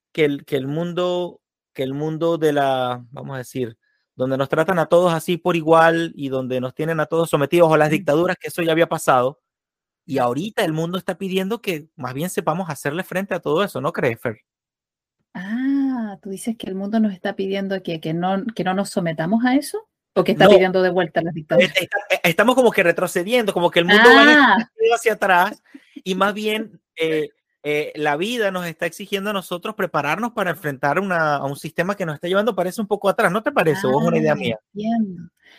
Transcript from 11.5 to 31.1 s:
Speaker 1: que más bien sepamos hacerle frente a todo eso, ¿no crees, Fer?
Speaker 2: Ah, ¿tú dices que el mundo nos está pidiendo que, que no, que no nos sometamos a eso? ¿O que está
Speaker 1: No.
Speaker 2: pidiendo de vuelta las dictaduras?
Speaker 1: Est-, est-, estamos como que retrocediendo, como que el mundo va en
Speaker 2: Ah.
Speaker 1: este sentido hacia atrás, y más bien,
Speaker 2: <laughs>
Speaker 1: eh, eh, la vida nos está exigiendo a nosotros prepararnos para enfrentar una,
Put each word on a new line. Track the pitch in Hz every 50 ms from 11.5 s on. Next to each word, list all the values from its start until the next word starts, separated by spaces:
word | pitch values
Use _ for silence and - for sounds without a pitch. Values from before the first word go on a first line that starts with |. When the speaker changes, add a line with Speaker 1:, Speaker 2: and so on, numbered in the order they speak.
| - 233
Speaker 1:
que | - 202 170 147 160 - _
más | - 123 123 127
bien | 139 165 185
sepamos | - - 165 165 156 180 190 165
hacerle | 143 - - 143 143 180 185
frente | - 175 185 196 - 190
a | 165
todo | - 151 147 175 202
eso, | 185 - 131
¿no | 131 160
crees, | - 214 165 123 113 -
Fer? | - 120 104 - _ _ _ _ _ _ _ _ _ _ _ _ _ _ _ _ _ _ _
Speaker 2:
Ah, | 180 185 202 226 247 262 269 277 277 269 269 262 240 220 208 196 -
¿tú | _ 202
dices | 190 190 - 240 226
que | - - 208
el | 190
mundo | 190 196 202 214 226
nos | 220 208
está | 190 - - 202 196
pidiendo | - 196 190 196 196 196 190 196 185
que, | 185 175 165 160
que | 156 160 160
no, | 170 175 185 196 196 - 226 -
que | - 175
no | 185 185
nos | 196 196 -
sometamos | - 202 175 165 160 156 160 175 220 226 240
a | 254 254
eso? | 285 277 - - 427 - _ _ _ _ _ _
¿O | 196 175
que | -
está | - 147 190
Speaker 1:
No. | 196
Speaker 2:
pidiendo | 202 185 185 185 180 185
de | 185 185
vuelta | 175 185 175 160 - 170
las | 160 170 156
dictaduras? | 165 - - - - 185 190 -
Speaker 1:
Est-, | 190 175 - - 196 - -
est-, | 185 - -
estamos | 175 160 - 208 247 254
como | 262 247 214
que | - 202
retrocediendo, | 180 170 165 - 180 170 - 185 175 208 247 247 220 196
como | - 180 175 165
que | - 175
el | 170
mundo | 180 202 214 233 240
va | 254 277
en | 285 302
Speaker 2:
Ah. | 302 294 262 233 196 226
Speaker 1:
este | 226 - _
sentido | - 226 226 233
hacia | 226 - 226
atrás, | 208 - 208 196 185 175 180 208 - - _ _ - 277 - _ _ 285 -
y | 185 185
más | 185 190 208
bien, | 196 214 214 214 214 220 220 214 170 - _ _
Speaker 2:
<laughs> | _
Speaker 1:
eh, | 165 160 160 156 156 147 - - _ _ _ _ _
eh, | - 147 147 147 151 - -
la | 156 151 151 147
vida | 151 190 226 247 240 208 196
nos | 185 180 175
está | 170 156 - 170
exigiendo | 170 - - 202 - 202 196 190 214
a |
nosotros | 208 190 170 - 180 180 - 220 208
prepararnos | - 190 170 - 151 139 143 160 196 240 233
para | - 220 190 180
enfrentar | 160 - - 147 139 127 - 139 147 185
una, | 202 196